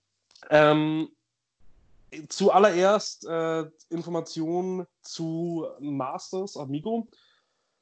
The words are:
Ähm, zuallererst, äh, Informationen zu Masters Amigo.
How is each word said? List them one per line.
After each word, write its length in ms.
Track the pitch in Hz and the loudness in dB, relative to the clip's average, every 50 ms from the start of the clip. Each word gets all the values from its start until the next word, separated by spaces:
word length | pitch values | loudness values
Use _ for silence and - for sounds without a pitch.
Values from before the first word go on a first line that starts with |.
| _ _ _ _ _ _ _ _ - - | _ _ _ _ _ _ _ _ -2 4
Ähm, 580 | 151 151 151 151 151 156 151 156 156 156 160 - - _ _ _ _ _ _ _ _ _ - - - _ _ _ - _ _ _ - 156 151 - | 6 6 8 6 6 4 2 0 0 -2 -4 -6 -10 _ _ _ _ _ _ _ _ _ -20 -20 -20 _ _ _ -20 _ _ _ -18 -18 -14 -10
zuallererst, 960 | - - 190 202 - 185 208 208 170 175 185 196 214 202 - - - - - | -4 2 2 4 6 8 6 6 6 4 4 4 4 2 0 -6 -12 -12 -8
äh, 380 | 165 165 165 160 165 160 160 156 151 - _ _ _ | -6 -4 -2 -2 -2 -2 -2 -4 -6 -12 _ _ _
Informationen 960 | 165 170 165 170 175 165 165 - - 165 160 160 170 180 185 185 185 180 175 - _ _ | -8 -8 -6 -4 -4 -6 -6 -6 -6 -6 -4 -2 -2 -2 -2 -4 -4 -6 -8 -10 _ _
zu 640 | - - - - 165 160 160 165 170 170 170 160 151 - - - | -18 -14 -10 -8 -6 -4 -4 -4 -4 -4 -4 -4 -6 -8 -8 -10
Masters 760 | 139 147 143 135 131 135 160 180 - - - 185 190 202 - | -8 -6 -4 -4 -4 -6 -6 -10 -10 -8 -8 -8 -8 -8 -8
Amigo. 520 | - 147 131 139 147 156 220 226 233 226 - _ _ _ _ _ _ _ _ _ _ _ _ _ _ | -10 -8 -6 -8 -6 -4 -4 -4 -4 -6 -8 _ _ _ _ _ _ _ _ _ _ _ _ _ _